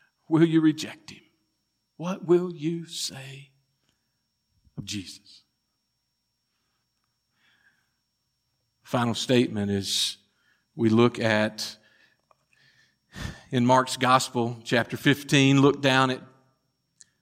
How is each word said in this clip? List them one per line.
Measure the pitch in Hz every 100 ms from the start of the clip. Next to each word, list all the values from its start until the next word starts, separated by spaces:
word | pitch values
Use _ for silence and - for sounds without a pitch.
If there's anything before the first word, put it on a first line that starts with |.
| _ _ -
Will | 156 170
you | 160
reject | 156 151 - - -
him? | - _ _ _ _ _ _ _ -
What | 170 196 151
will | 175 180
you | 156 151 170 160
say | - - 135 135 135 139 _ _ _ _ _ _ _ _ _ _ _ _ -
of | 101
Jesus? | 104 87 - _ - _ _ _ _ _ _ _ _ _ _ _ _ _ _ _ _ _ _ _ _ _ _ _ _ _ _ _ _ _ _ _ _ _ _
Final | - 127 120 107
statement | - 123 123 107 101
is | 101 95 - - - _ _ _ _ _ -
we | 113
look | 110 120 -
at, | 113 107 107 107 - - _ _ _ _ _ _ _ _ _ _ _ _ _ - - - -
in | 131 120
Mark's | 127 127 -
Gospel, | 127 131 - 123 117 117 -
chapter | 120 113 123
fifteen, | 143 - - 143 135 139
look | 139 139
down | 139 131 131
at | 127 - _ _ _ _ _ _ _ - _